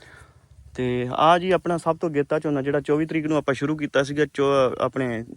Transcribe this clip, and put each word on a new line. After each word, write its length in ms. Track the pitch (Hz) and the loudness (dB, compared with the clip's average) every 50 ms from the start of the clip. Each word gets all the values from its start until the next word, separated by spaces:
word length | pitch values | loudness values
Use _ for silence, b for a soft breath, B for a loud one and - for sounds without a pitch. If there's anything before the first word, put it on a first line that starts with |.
| B B B B B B B B B B B - - - - | B B B B B B B B B B B -20 -20 -14 -8
ਤੇ 340 | - 127 123 123 123 123 123 | -4 -2 -2 -2 -2 -2 -2
ਆਹ 260 | - - 143 160 175 180 | 0 2 4 6 6 4
ਜੀ 120 | 175 185 | 4 2
ਆਪਣਾ 260 | 180 165 - 175 175 160 | 0 0 0 -2 -4 -2
ਸਭ 180 | - 165 165 160 | -2 -2 -2 -2
ਤੋਂ 120 | - 170 | -4 -2
ਅਗੇਤਾ 280 | 151 143 143 - 156 156 | -2 -2 0 0 -2 -2
ਝੋਨਾ 240 | 160 156 147 139 | 0 -2 -2 -2
ਜਿਹੜਾ 180 | 131 143 143 147 | -2 -2 -2 -2
ਚੌਵੀ 240 | 135 - 143 151 160 | 0 0 0 0 0
ਤਰੀਕ 200 | 156 156 160 151 | -2 -2 -4 -2
ਨੂੰ 100 | 151 156 | 0 0
ਆਪਾਂ 180 | 147 139 - 135 | 0 0 0 -2
ਸ਼ੁਰੂ 220 | 117 143 143 156 | 0 -2 -2 -2
ਕੀਤਾ 260 | 156 147 139 - 135 | -4 -4 -2 0 0
ਸੀਗਾ, 240 | 139 127 147 147 151 | 0 0 0 -2 -2
ਚੋ-, 500 | 139 - - 139 139 139 139 131 120 - - | -2 0 0 2 2 4 4 2 2 0 -2
ਆਪਣੇ 440 | - 131 - 131 131 123 117 110 113 - - | -2 -2 -2 -2 -2 -2 -4 -4 -6 -10 -14